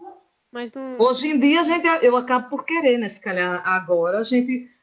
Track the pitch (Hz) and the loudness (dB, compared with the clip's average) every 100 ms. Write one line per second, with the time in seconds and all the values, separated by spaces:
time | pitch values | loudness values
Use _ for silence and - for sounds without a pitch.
0 | 349 - _ _ _ 240 240 269 262 233 | -20 -20 _ _ _ -14 -12 -12 -12 0
1 | 240 254 302 294 285 330 320 339 330 320 | 2 2 0 2 4 4 2 0 0 2
2 | 247 247 247 247 247 277 - 330 285 240 | 4 2 0 -2 -2 -8 -4 0 2 2
3 | 208 - 214 180 180 180 - 185 170 170 | -2 -8 -6 -2 -2 -2 -2 -2 0 0
4 | 170 202 226 247 247 254 247 _ | 0 -2 0 0 0 -4 -8 _